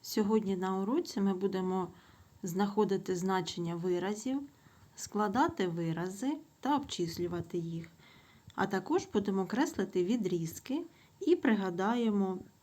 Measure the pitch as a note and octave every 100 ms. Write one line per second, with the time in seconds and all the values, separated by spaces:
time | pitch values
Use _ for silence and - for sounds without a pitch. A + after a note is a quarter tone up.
0 | - - G3+ A3 F#3+ F#3+ F#3+ F#3+ G3 C#4+
1 | F4 - G3 F#3 G3 F#3 F#3 F#3 F3 -
2 | - - - - F#3 F3 G3+ G3+ G#3 F#3+
3 | G3 F#3 F#3 F#3+ F3+ - E3+ E3+ F3+ F3
4 | F#3 G#3+ B3+ C4+ C#4 - - - - -
5 | - G#3 G#3 G#3+ D4 - F#3 E3+ E3 E3
6 | F3+ G3+ C4 D4+ - _ B3+ C#4+ C#4+ -
7 | E3+ E3 F3 F3 E3+ F3+ E3+ E3 E3 -
8 | - - - - - - G3 G3 F#3 E4+
9 | - G#3+ G3 F#3+ F#3 G#3+ E4 - G3 F3+
10 | F3+ A#3+ F#3 F3 E3 - - C#4 F4 -
11 | - _ - F4 C4 G#3+ F#3+ F3 F#3+ A#3+
12 | A3+ G3+ F#3+ F#3 - _